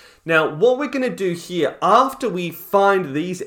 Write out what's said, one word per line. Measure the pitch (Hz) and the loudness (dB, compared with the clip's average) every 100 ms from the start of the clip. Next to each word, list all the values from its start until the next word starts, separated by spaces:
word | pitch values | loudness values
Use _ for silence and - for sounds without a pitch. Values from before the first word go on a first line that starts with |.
| - _ | -20 _
Now, | 160 160 151 | 0 0 2
what | 151 233 254 | 2 2 2
we're | 277 | -2
gonna | 269 247 | -2 -4
do | 175 190 | -2 -4
here | 170 - 175 139 - | -4 -6 -2 -4 0
after | 170 226 269 - 233 | 2 4 2 -2 -4
we | 180 170 | -4 -6
find | 165 - 202 196 196 151 | -8 -2 2 4 2 0
these | 143 180 180 | -4 -6 -8